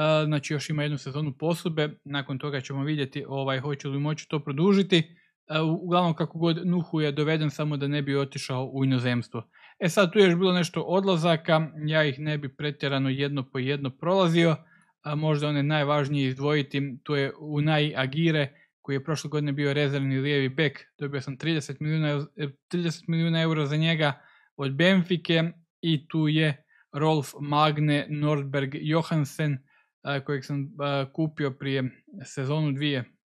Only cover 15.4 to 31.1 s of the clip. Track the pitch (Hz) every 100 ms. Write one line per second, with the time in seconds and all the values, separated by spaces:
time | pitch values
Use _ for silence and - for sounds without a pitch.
15.4 | 151 147 143 156 143 147 139 147 131 131
16.4 | 143 151 139 139 139 123 - 143 139 -
17.4 | 151 147 151 156 151 131 131 143 165 156
18.4 | 135 - _ _ - 139 135 151 151 151
19.4 | 147 139 143 139 143 139 139 135 139 143
20.4 | 135 135 151 - - _ 143 139 131 127
21.4 | 151 160 139 135 151 160 151 147 147 -
22.4 | 147 135 _ 175 170 156 - 165 165 165
23.4 | 160 156 143 151 160 165 147 131 - _
24.4 | _ - 139 135 175 190 175 180 - 165
25.4 | 165 - _ _ 170 160 - 165 151 156
26.4 | 156 139 _ _ _ 143 156 156 139 -
27.4 | 143 147 156 151 151 147 - 147 147 151
28.4 | 139 139 135 147 151 160 156 160 139 -
29.4 | 156 135 - _ _ _ 143 143 135 143
30.4 | 135 143 139 143 143 139 131